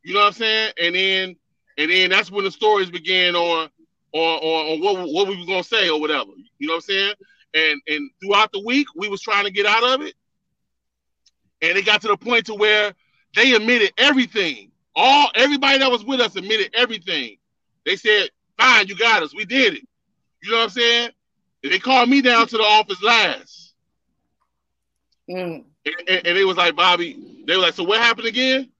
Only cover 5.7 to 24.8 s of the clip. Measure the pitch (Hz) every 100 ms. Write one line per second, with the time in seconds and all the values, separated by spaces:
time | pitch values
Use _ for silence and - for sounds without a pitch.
5.7 | 226 180 151 151 147 98 - - _ 147
6.7 | 165 180 196 196 208 - _ _ 156 156
7.7 | 147 - 151 143 _ 196 208 214 196 214
8.7 | 269 285 160 208 196 - 202 202 190 208
9.7 | 220 240 269 294 _ _ _ _ _ _
10.7 | _ _ _ _ _ _ _ _ _ 165
11.7 | 185 196 208 214 202 233 233 226 208 214
12.7 | 214 208 185 _ _ _ 208 262 226 220
13.7 | 247 247 - 277 269 240 214 175 117 98
14.7 | _ _ 156 247 285 285 220 269 285 269
15.7 | 269 269 240 208 262 220 170 190 220 185
16.7 | 226 247 214 175 156 120 101 _ _ _
17.7 | _ 151 190 220 208 175 _ _ - 254
18.7 | 233 196 190 226 214 156 170 196 262 226
19.7 | 139 _ _ _ _ _ _ 190 226 226
20.7 | 240 233 233 233 _ _ _ _ _ 139
21.7 | 185 247 262 240 277 247 233 226 226 214
22.7 | 214 208 185 208 233 185 123 - - -
23.7 | _ _ _ _ _ _ _ _ _ _
24.7 | _